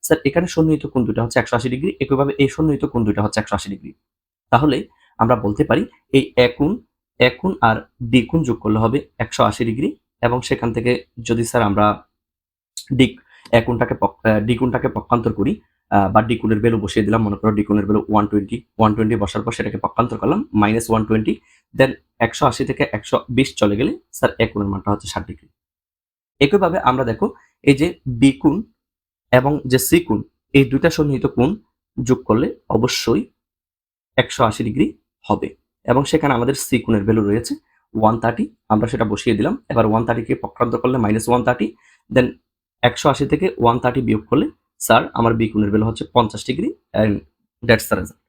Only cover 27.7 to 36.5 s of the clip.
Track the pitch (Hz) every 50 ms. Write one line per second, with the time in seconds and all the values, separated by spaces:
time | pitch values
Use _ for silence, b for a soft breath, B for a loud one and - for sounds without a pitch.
27.7 | 139 131 156 175 175 _ _ 135 123 117 123 139 131 - - 151 139 190 226 _
28.7 | _ _ _ _ _ _ _ _ _ _ _ _ - 127 127 139 151 143 - 131
29.7 | 123 131 - - - 170 170 - 110 101 - _ _ _ _ _ _ 139 135 120
30.7 | 131 139 - 170 160 - 151 147 139 127 - - - - 120 143 202 220 _ _
31.7 | _ _ _ _ _ - 123 117 127 123 - - 107 113 143 - - _ _ _
32.7 | - 107 117 123 - - - - 120 214 269 - _ _ _ _ _ _ _ _
33.7 | _ _ _ _ _ _ _ _ _ - 123 - - - 127 110 107 - 117 107
34.7 | 104 131 165 214 - _ _ _ _ _ _ - 104 - - - - _ _ _
35.7 | _ _ _ - 123 131 143 - - 160 156 143 135 117 117 123